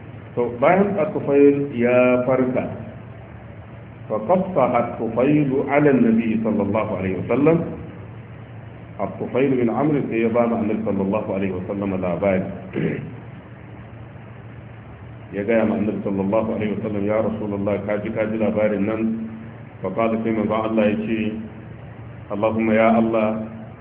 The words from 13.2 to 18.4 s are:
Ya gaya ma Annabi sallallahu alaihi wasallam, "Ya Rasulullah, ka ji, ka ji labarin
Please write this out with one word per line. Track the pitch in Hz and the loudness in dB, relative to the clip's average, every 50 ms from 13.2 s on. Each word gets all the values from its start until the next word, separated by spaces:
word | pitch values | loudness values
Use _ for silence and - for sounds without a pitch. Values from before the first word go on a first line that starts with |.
| - - - - - - - - - - - - - - - - - - - - - - - - - - - - - - - - - - - - - - - - - - 90 | -16 -16 -18 -18 -18 -18 -18 -18 -18 -18 -18 -16 -16 -16 -16 -16 -16 -16 -16 -18 -18 -18 -18 -18 -16 -16 -16 -16 -16 -18 -18 -18 -18 -18 -18 -18 -16 -18 -18 -18 -14 -8 -6
Ya | 98 104 | -4 0
gaya | 110 113 113 107 | 2 4 4 4
ma | 101 - | 4 2
Annabi | - 101 107 98 95 - | 0 0 -2 -2 -2 -2
sallallahu | 107 98 98 95 95 107 110 110 110 110 | -2 -2 0 0 2 2 2 2 0 -2
alaihi | 98 107 104 98 - | -2 -2 -2 -4 -4
wasallam, | 113 110 104 101 98 | -4 -4 -2 -2 0
"Ya | 104 107 110 | 0 0 2
Rasulullah, | 110 104 - - 107 104 101 98 98 104 101 98 98 | 0 0 -2 -4 -4 -4 -4 -2 0 0 0 0 -2
ka | 107 104 101 | -2 -2 -2
ji, | - 117 110 | -2 -4 -2
ka | 113 110 107 | -2 -2 -2
ji | 113 | 0
labarin | 113 | 0